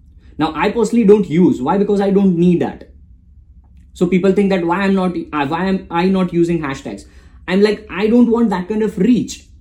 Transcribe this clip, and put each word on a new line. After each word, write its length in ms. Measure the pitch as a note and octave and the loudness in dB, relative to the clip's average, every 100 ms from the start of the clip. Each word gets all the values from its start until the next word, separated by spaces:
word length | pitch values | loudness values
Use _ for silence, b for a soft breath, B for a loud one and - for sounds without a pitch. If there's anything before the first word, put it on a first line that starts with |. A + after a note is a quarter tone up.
| - - b b | -20 -20 b b
Now, 140 | D#3 | -6
I 160 | D3+ G3 | -2 -2
personally 340 | A#3 G#3+ A#3 | 0 0 2
don't 240 | G3+ G#3+ F3+ | 4 4 4
use. 320 | D#3+ E3 A#2 | 2 2 2
Why? 160 | C3+ G3 | -2 0
Because 240 | G3+ G3+ | 0 0
I 100 | F#3+ | 2
don't 280 | F#3+ G3 E3+ | 2 2 2
need 160 | F3+ E3 | 2 2
that. 280 | A2+ F2+ - - - - _ - - - - - - | -2 -8 -20 -20 -20 -20 _ -20 -20 -20 -20 -20 -12
So 140 | - F3 | -4 0
people 260 | F#3 G3 | 2 2
think 180 | F#3+ G3 | 2 2
that 140 | F#3+ | 0
why 140 | E3+ F3+ | -2 -2
I'm 120 | G3 | 0
not, 220 | F#3+ F3+ E3 - | 0 -2 -4 -6
uh, 140 | D3+ C#3 | -6 -4
why 160 | E3 F#3+ | -4 -2
am 200 | F#3+ - | -4 -4
I 160 | E3+ F#3 | -2 0
not 260 | F#3+ F3+ | 0 0
using 280 | E3+ E3+ E3+ | 0 0 -2
hashtags? 440 | C#3+ C3+ B2 G2+ - b b b - | -4 -8 -12 -14 -16 b b b -4
I'm 140 | F#3+ | 0
like, 240 | G#3 G#3 - | 0 0 -8
I 160 | E3 G#3+ | -4 2
don't 240 | A#3+ A#3 | 2 4
want 200 | A3+ A3+ | 2 0
that 180 | F#3 F3+ | -2 -4
kind 140 | G#3+ | -4
of 140 | G#3+ - | -2 0
reach. 500 | F#3+ A3 - - - - | 2 2 -2 -10 -20 -20